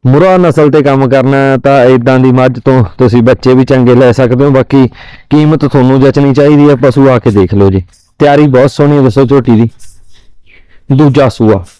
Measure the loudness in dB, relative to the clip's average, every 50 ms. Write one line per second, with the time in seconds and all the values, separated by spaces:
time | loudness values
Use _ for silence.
0 | -4 -2 0 2 2 2 2 0 0 0 0 0 0 0 0 0 0 0 -2 -2
1 | -2 0 0 -2 0 0 -2 0 0 -2 -2 -2 0 0 0 2 2 2 0 0
2 | 0 0 0 0 0 0 0 0 0 -2 -2 -4 -2 -2 0 0 -2 -4 -2 -2
3 | -2 0 0 0 0 0 0 0 0 0 0 0 0 0 0 0 0 2 2 2
4 | 2 2 0 0 -2 -2 0 0 0 0 0 -2 -2 0 0 0 0 -2 -4 -8
5 | -20 -20 -20 -20 -8 _ -2 0 0 0 0 -2 -2 -2 -2 0 0 0 0 0
6 | 0 0 0 0 -2 0 0 0 0 2 2 2 2 2 2 2 0 -2 0 0
7 | 0 0 0 0 -2 -2 0 0 0 0 0 0 0 0 0 -2 -6 -8 _ _
8 | _ _ _ -2 0 0 2 2 0 0 2 0 0 0 0 -2 0 0 0 0
9 | 0 0 0 0 0 0 0 0 0 0 0 0 0 -2 -4 -10 -18 -18 -18 -20
10 | -20 -20 -20 -20 _ -20 -20 -20 -20 -20 -20 -20 -20 _ -20 -20 -8 -4 -2 0
11 | 0 0 0 0 0 -2 -2 -2 0 0 0 -2 -4 -10 -18 _